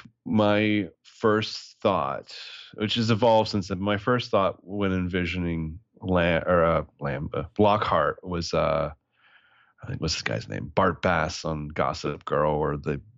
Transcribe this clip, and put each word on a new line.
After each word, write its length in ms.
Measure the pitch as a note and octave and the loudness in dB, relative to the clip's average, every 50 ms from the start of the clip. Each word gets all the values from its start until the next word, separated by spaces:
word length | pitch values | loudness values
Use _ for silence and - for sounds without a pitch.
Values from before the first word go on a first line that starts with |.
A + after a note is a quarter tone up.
| - - _ _ - | -12 -18 _ _ -4
my 640 | - A2 A2 G#2 G#2 G#2 G#2 G#2+ G#2+ G#2+ G#2 F#2+ E2 - _ _ | 0 2 4 4 4 4 4 4 2 2 0 -2 -4 -8 _ _
first 800 | - - - - G#2+ G#2 G#2+ G#2+ - - - - - - _ | -20 -6 0 2 4 4 4 2 -2 -6 -12 -14 -18 -6 _
thought, 520 | - G#2 F#2+ E2 C#2 C#2 B1+ - - - - - - - - - - - - | 0 2 2 2 0 -2 -4 -6 -10 -14 -16 -18 -16 -16 -18 -18 -20 -14 -8
which 200 | - G#2+ G2+ - | -4 -4 -2 0
has 160 | A#2+ A2 A2+ | 0 2 2
evolved 380 | A#2 G2+ B2 A#2 A2 A2 G#2+ - | 2 4 4 6 6 4 2 2
since 180 | - G#2 F2+ | -2 -4 -2
then, 140 | - G2 F2+ | -4 -4 -2
my 160 | G2 G#2 G#2 | -2 0 -2
first 340 | G2+ - B2+ B2 A#2+ - - | 0 0 0 0 0 0 0
thought 340 | A2 G2+ F#2+ F2 - - - | 2 2 2 2 -2 -4 -10
when 280 | F2+ G2+ G2+ G2+ F#2+ F#2 | -8 -4 -2 0 0 0
envisioning 840 | F#2 F2+ F2 F#2 F#2 F2 E2+ E2+ F2+ F2 E2+ E2 E2 D#2+ D#2 D#2+ - _ _ _ - | 0 0 0 -2 -2 -2 -2 -2 -2 -2 -2 -2 -2 -4 -6 -8 -12 _ _ _ -8
Lam-, 420 | - F#2 F2+ F2 E2+ F2 E2 - - | -4 0 2 2 4 4 2 2 2
or, 180 | F2 F2+ E2+ E2 | 2 4 4 4
uh, 200 | E2 D#2+ D2+ D2+ - _ - | 4 4 2 0 -4 _ -8
Lamb, 280 | C#2+ C#2 C2+ C#2 D#2 - - | -6 -6 -4 -4 -6 -6 -6
uh, 100 | C#2 C#2+ - - | -6 -8 -4 0
Lockhart 640 | G#2 G#2 G2+ G#2 G#2 - - F#2 E2 D2 C#2 - - - | 2 4 4 4 2 2 0 2 2 2 0 -2 -4 -6
was, 300 | F#2 F2 E2+ D#2+ - E2+ | -6 -4 -4 -4 -2 0
uh, 400 | D#2+ D#2+ D#2 D#2 D2+ D2+ D2 D#2 _ _ _ _ _ _ _ _ _ _ _ _ _ _ _ _ _ | 0 0 0 0 0 -2 -4 -8 _ _ _ _ _ _ _ _ _ _ _ _ _ _ _ _ _
I 60 | - | -12
think, 140 | - - - | -10 -8 -4
what's 140 | D#2+ D#2+ - | -4 -4 -4
this 80 | - - | -4 -4
guy's 260 | - A1 A1+ - G#1 | -4 -6 -6 -6 -8
name? 220 | G#1+ G1+ - - - | -8 -8 -8 -4 0
Bart 260 | G2 F#2+ F2+ E2 - | 2 2 2 2 0
Bass 440 | - F#2 E2+ D#2+ D#2 D#2+ - - - | 0 0 0 0 0 -2 -4 -6 -6
on 240 | D#2+ D#2 D2+ D2 D2 | -6 -6 -6 -6 -6
Gossip 560 | D2+ - C#2+ C2+ C#2 - - D2 C#2+ C#2+ - | -4 -2 -2 -2 -2 -4 -6 -6 -6 -6 -6
Girl, 260 | - D2 D2 D2+ D2+ D2+ | -2 0 2 2 2 0
or 220 | D2 D#2 D2 D2 | 0 -2 -2 -4
the, 240 | C#2+ C2+ D2+ D2 C#2+ - - - | -4 -4 -4 -6 -6 -8 -14 -20